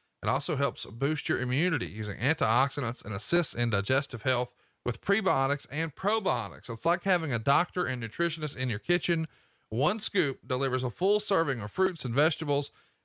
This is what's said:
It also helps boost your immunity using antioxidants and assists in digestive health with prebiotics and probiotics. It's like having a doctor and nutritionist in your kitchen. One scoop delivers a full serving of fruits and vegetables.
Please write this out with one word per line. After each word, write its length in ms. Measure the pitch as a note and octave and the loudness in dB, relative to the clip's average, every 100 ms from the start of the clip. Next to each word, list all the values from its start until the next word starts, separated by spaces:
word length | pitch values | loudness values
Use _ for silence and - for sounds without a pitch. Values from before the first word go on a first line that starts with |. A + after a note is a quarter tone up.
| _ - | _ -6
It 60 | G#2+ | -2
also 260 | C3 - C3+ | 0 0 0
helps 300 | C#3 - - | -2 -2 -10
boost 420 | A2+ C#3 D#3 - | -4 -2 -2 -2
your 140 | D3+ | -2
immunity 460 | B2 C3 F3+ D3+ E2 | 0 0 0 0 -4
using 300 | G2+ G#2 D2 | -6 -6 -2
antioxidants 840 | B2 D3+ A#2 A#2 C#3 - A#2+ A#2+ | 0 2 2 2 2 0 -4 -4
and 100 | - | -6
assists 400 | G2 - F3 - | -6 0 2 2
in 160 | A#2 A#2+ | 0 0
digestive 520 | G2+ G2 C3+ - A#2+ | 0 2 0 0 -4
health 320 | C#3 B2 B2 _ _ _ - | 0 0 -2 _ _ _ -6
with 160 | - | -4
prebiotics 680 | - G#3 F#3 C#3 C3+ C#3+ - | 0 2 2 2 2 -2 -4
and 240 | D3 E3 | -6 -6
probiotics. 760 | - G3 A3 F3+ B2 G2+ D2 - | -2 -2 0 0 -2 -2 -10 -10
It's 160 | A2+ E3+ | -2 0
like 180 | F3+ | 0
having 300 | G3 F3+ D#3+ | 2 2 2
a 60 | A#2 | 0
doctor 460 | A2 C#3+ F3+ F#3 E3 | 4 2 2 -2 -4
and 160 | B2+ | -4
nutritionist 560 | A2+ - E3+ E3 D3+ - | -6 -2 -4 -2 -6 -4
in 120 | B2+ | -2
your 100 | G#2 | -2
kitchen. 480 | - F3 - E3 D#3+ _ _ _ - | 0 0 2 0 -2 _ _ _ -6
One 300 | A2 D3+ A3 | 0 2 2
scoop 400 | - G3+ D3 C3 C3 | -2 0 0 -2 -2
delivers 360 | B2+ C3+ C3+ | 0 2 0
a 60 | B2+ | -2
full 300 | - F#3+ G#3 | 0 2 2
serving 420 | - F#3 D#3+ B2 | 2 0 2 -2
of 100 | G#2+ | -4
fruits 340 | - F#3+ F3 B2 | 0 0 0 -2
and 100 | A#2+ | 2
vegetables. 560 | D#3 - D3 C#3+ C#3 _ _ _ | 2 2 0 0 0 _ _ _